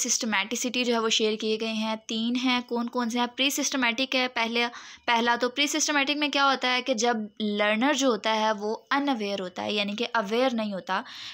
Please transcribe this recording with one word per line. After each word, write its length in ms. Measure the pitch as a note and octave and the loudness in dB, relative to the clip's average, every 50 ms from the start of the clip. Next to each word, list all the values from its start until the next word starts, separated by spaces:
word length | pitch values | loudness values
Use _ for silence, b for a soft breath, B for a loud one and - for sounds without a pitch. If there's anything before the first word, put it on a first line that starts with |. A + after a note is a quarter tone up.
systematicity 840 | - A#3+ - - B3 A3 G#3 F#3+ G3 A3 B3 A#3 - B3+ A3+ B3 B3 | 0 -2 -2 -2 0 0 0 0 0 -2 -4 -4 -2 -2 0 0 0
जो 100 | A#3+ A#3 | 2 2
है 60 | A3+ | 2
वो 100 | A3 A3+ | 2 2
शेयर 260 | A3 B3 A3 G#3+ A3 | 2 2 2 0 0
किए 220 | G#3+ A3+ G#3+ A3 G#3+ | 0 -2 -2 -2 -2
गए 160 | A3+ A3+ A3 | -2 -4 -4
हैं, 220 | A3 A3 A3 A3 A3 | -4 -2 -4 -4 -6
तीन 380 | - - A#3 A3 A3+ A#3+ B3 | -6 -6 -4 -2 -2 0 -2
हैं। 260 | B3 B3+ C4 B3 B3 A#3+ | 0 0 0 0 0 -2
कौन 240 | - A#3+ A#3 A#3 A#3 | -2 -4 -4 -4 -2
कौन 220 | - B3 A#3+ A3+ | -2 -2 -2 -2
से 100 | A#3+ A#3+ | 0 0
हैं? 80 | A#3+ A#3+ | -2 -2
प्री 220 | A#3+ - C4 C#4+ | 0 0 0 0
सिस्टमैटिक 640 | C#4 D4+ C4+ - - C4+ B3 A#3 A3+ A#3 C4+ C4 - | 0 0 -2 0 0 0 0 0 0 0 -2 0 0
है 120 | B3+ B3+ B3 | 0 0 0
पहले, 400 | - A#3+ A3+ A3+ A#3 A#3 A#3+ A#3+ A#3+ B B B B B B B3+ | 0 -2 -2 0 0 0 0 -2 -4 B B B B B B 2
पहला। 280 | A#3 A3+ A#3+ A#3+ A#3+ | 2 4 4 2 2
तो 140 | A#3 B3 A#3+ | 2 0 0
प्री 180 | A#3+ C#4 D4 C#4+ | 2 0 0 0
सिस्टमैटिक 500 | - D#4 D4 D#4+ D4+ C#4+ C4+ C#4+ D4 D4 | 2 0 0 2 2 2 2 2 0 0
में 120 | D4+ C#4+ | 0 0
क्या 120 | C#4+ C#4+ C#4 | 2 2 4
होता 240 | C#4 C4 B3+ B3+ B3+ | 4 2 2 0 0
है 140 | B3+ B3+ | 0 0
कि 120 | B3 C4+ B3+ G#3 | 0 0 0 2
जब 320 | A#3 A#3+ A#3+ A3 G#3+ G3+ - - | 2 2 0 0 -2 -6 -6 -4
लर्नर 540 | G#3+ G#3 G#3 G#3 G#3 G#3 G#3+ G#3+ B3+ C#4+ D4+ | -4 -2 0 2 2 2 4 4 4 2 2
जो 140 | B3+ C#4 C4 | 4 4 2
होता 200 | A3+ G3+ - A3 | 2 2 0 0
है 200 | A3 G#3+ A3 A3 A3 | 2 2 2 2 0
वो 200 | G3+ G#3 G#3+ A3+ - - _ | 0 -2 -4 -4 -6 -2 _
अनअवेयर 480 | C4 C#4 C#4+ C#4+ C4 A3 G3+ G3+ G3+ G3+ | 0 0 2 2 0 0 -2 -4 -4 -4
होता 220 | F#3 F3+ - G3+ | -6 -6 -6 -6
है, 120 | G#3 G#3+ G#3 | -4 -2 0
यानी 220 | G#3 G3+ G3+ G#3 | 0 0 -2 -2
कि 80 | G#3+ A#3 | -4 -4
अवेयर 480 | - - A#3 G#3 G3 A3 A#3+ C4 C4+ | 0 0 -2 0 0 0 2 2 2
नहीं 220 | A#3+ A3+ G#3+ G#3 G3 | 0 0 -2 -4 -6
होता 300 | F3+ E3+ - F#3+ G#3 B3+ B B B B B | -6 -4 -4 -4 -4 -4 B B B B B